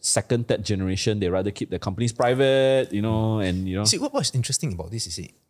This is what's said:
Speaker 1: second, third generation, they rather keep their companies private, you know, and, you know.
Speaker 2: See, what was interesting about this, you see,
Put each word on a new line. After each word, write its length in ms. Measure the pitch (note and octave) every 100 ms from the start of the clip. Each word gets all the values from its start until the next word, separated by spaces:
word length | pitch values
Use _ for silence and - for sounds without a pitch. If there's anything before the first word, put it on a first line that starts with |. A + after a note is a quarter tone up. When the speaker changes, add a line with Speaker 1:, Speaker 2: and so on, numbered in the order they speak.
Speaker 1:
second, 460 | - - - A#2+ A#2
third 160 | G#2 G#2
generation, 520 | G2 F#2 F#2 A#2 G#2
they 100 | F#2
rather 200 | F#2 G2+
keep 200 | G2+ -
their 100 | F2+
companies 320 | A2 F#2 A#2
private, 760 | A2+ B2 B2+ C3+ C3+ C3 C3+ B2+
you 100 | G#2
know, 380 | A2 A2 A2 A2
and, 300 | F#2 F2+ F#2
you 80 | F#2
know. 80 | G#2+
Speaker 2:
See, 120 | F3
what 160 | C#4
was 220 | - C#3+ B2+
interesting 380 | A#2 C3+ D3+
about 180 | F2 F2
this, 140 | A2+ F2
you 60 |
see, 180 | E2+ F2 _ _